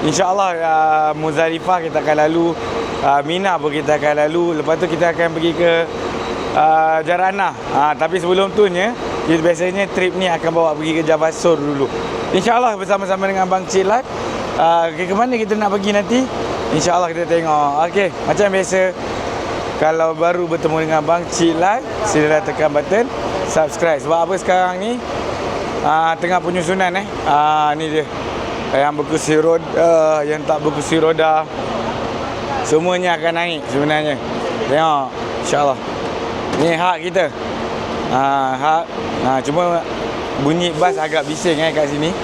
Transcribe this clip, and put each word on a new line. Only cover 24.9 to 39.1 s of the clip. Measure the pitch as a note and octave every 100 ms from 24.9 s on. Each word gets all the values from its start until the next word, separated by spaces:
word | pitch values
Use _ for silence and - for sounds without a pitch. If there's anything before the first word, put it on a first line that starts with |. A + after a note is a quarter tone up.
| A#3+ - - - - - - - -
ah, | D3 D#3 E3 E3
tengah | F3 F3+
penyusunan, | E3 F3+ E3 F#3+ F#3
eh. | F3+ G#3 -
Ah, | D#3 D3 D3+ D#3 D3+
ni | D3 D#3+
dia. | D#3 C#3+ - - - - - -
Yang | C3+ D3 D3 C#3+
berkursi | D#3 - D#3
roda, | D#3 E3 D#3+ D#3+ E3+ E3 D#3 D#3 D3
yang | D3+
tak | D3 D#3
berkursi | D3+ D3 C#3+ E3
roda, | D#3 D#3+ D#3 D#3 D3+ - - - - - - - - - - - -
semuanya | D3+ E3+ F3+ F3+
akan | E3 E3 E3
naik | F3 D#3+ A2+
sebenarnya. | C3 D3+ D3+ D3+ C3+ - - - A#2 A2
Tengok, | C#3+ D#3+ D3 B2+ A#2+ A#2+ - -
insyaAllah. | C#3+ C#3+ B2 - - - - - - - -
Ni | D#3+
hak | D#3+ F3+ E3+ E3+
kita. | F3 D#3 - - - - - - - -
Ah, | B2+ C#3 C#3 C3 C3
hak. | D3 D#3+ - - -